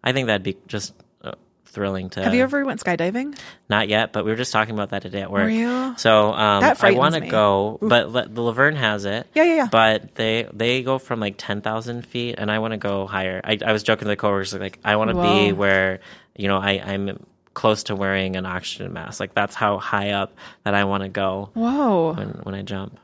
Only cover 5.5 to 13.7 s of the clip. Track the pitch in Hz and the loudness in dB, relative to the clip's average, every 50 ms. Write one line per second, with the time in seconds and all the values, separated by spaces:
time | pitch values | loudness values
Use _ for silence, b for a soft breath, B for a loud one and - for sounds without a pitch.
5.5 | 220 226 233 240 247 254 262 262 240 - - 113 110 107 104 107 - - 110 104 | 2 0 0 -2 -2 -2 -4 -6 -6 2 4 6 8 8 6 4 2 2 4 4
6.5 | 101 101 - 104 - - - 117 113 127 135 151 165 156 - - 110 110 107 101 | 4 6 4 4 4 4 4 4 6 6 4 2 2 0 -2 0 2 4 4 6
7.5 | 98 98 98 107 110 - 202 220 123 120 82 78 113 123 - - 110 117 117 117 | 4 4 2 0 -4 -4 2 4 4 4 4 2 -2 -4 -4 -2 -6 -2 -2 -2
8.5 | 113 120 139 147 156 143 123 110 107 104 98 98 101 117 131 _ _ 311 320 349 | 2 4 2 2 4 2 0 0 0 0 -2 -2 -4 -4 -6 _ _ 2 4 4
9.5 | 330 311 269 214 - - 110 110 110 110 - - _ - 113 110 110 117 113 - | 4 2 0 4 4 6 6 6 4 2 -2 -8 _ -2 0 0 0 0 -2 -6
10.5 | - 104 113 120 123 131 123 131 135 131 - - 123 113 107 101 98 - - - | -4 -2 0 0 0 0 0 -2 -2 -2 -2 -6 -4 -4 -4 -4 -6 -8 -6 -6
11.5 | 101 104 - 107 110 113 117 120 120 120 117 - - 120 120 120 - - 107 107 | -6 -4 -4 -4 -6 -4 -6 -8 -10 -10 -12 -8 -8 -6 -6 -6 -6 -4 -4 -2
12.5 | 107 110 110 113 110 104 - 101 101 98 98 95 101 98 95 92 92 95 - - | -2 -2 -2 -4 -6 -4 -4 -2 -2 -2 -4 -4 -4 -4 -4 -2 -4 -6 -2 -2
13.5 | 110 101 - 110 | -2 0 2 0